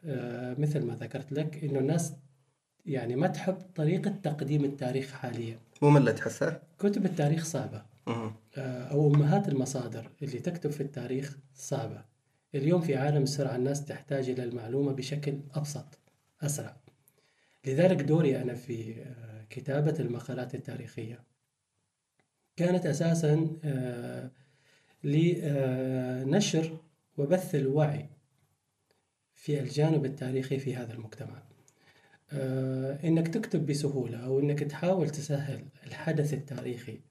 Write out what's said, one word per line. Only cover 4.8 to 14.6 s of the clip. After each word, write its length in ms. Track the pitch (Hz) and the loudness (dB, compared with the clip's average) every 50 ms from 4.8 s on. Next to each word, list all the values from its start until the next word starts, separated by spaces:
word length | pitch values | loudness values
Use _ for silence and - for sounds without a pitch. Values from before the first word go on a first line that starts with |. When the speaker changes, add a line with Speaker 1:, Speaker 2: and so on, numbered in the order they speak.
| 127 123 123 131 131 - | -4 -2 -2 -2 -4 -4
Speaker 1:
حاليا. 480 | - - - 123 117 113 117 113 113 - - _ _ - | -10 -10 -8 -6 -6 -6 -6 -6 -8 -12 -16 _ _ 4
Speaker 2:
مملة 300 | 151 147 147 147 131 117 | 8 10 10 10 8 6
تحسها؟ 500 | 110 - - 113 - - - 165 156 - - _ _ _ | 4 2 -2 -4 -2 0 -2 -2 -2 -4 -12 _ _ _
Speaker 1:
كتب 260 | - 202 202 190 - | 0 2 2 4 0
التاريخ 400 | 185 - - 147 147 160 165 - | 0 2 2 2 2 2 2 0
صعبة. 400 | - - 131 113 107 110 107 - - _ _ _ - | -2 -4 -4 -4 -4 -8 -12 -14 -16 _ _ _ -4
Speaker 2:
مم. 240 | 117 117 113 110 107 - _ _ _ 139 | -4 -4 -4 -6 -8 -10 _ _ _ -8
Speaker 1:
آه، 260 | 131 131 127 123 123 | -6 -6 -6 -6 -6
أو 240 | 131 147 143 151 147 | 0 2 4 6 8
أمهات 400 | 143 147 147 147 180 202 202 196 | 8 8 6 6 6 4 4 2
المصادر 640 | 143 131 127 - - 135 120 113 113 113 113 - - _ | 2 0 0 0 -2 -4 -4 -6 -8 -10 -12 -12 -12 _
اللي 180 | 143 131 123 117 | -8 -6 -6 -4
تكتب 320 | - 180 170 170 - 147 | -4 -4 -4 -2 -4 -4
في 100 | - - | -2 -2
التاريخ 560 | 135 - - 127 120 127 131 135 143 - - - - - _ | -6 -6 -6 -8 -6 -4 -4 -4 -4 -6 -10 -14 -20 -20 _
صعبة. 560 | - - - 143 117 113 107 101 107 - _ _ _ _ _ _ _ _ _ - | -18 -6 -4 -2 -2 -2 -4 -8 -12 -14 _ _ _ _ _ _ _ _ _ -4
اليوم 260 | 143 135 156 180 175 | 0 2 4 4 4
في 140 | 165 147 139 | 4 2 0
عالم 280 | 131 135 147 147 151 - | 2 2 4 4 4 4
السرعة 320 | - - - 139 127 127 | 2 2 0 0 0 2
الناس 300 | 123 127 139 139 147 - | 0 0 0 0 -2 -4
تحتاج 440 | - - - - - 143 135 127 123 | -8 -10 -12 -6 -4 -2 -2 0 0
إلى 140 | 123 127 123 | -2 -2 -4
المعلومة 480 | 120 120 120 | -4 -6 -6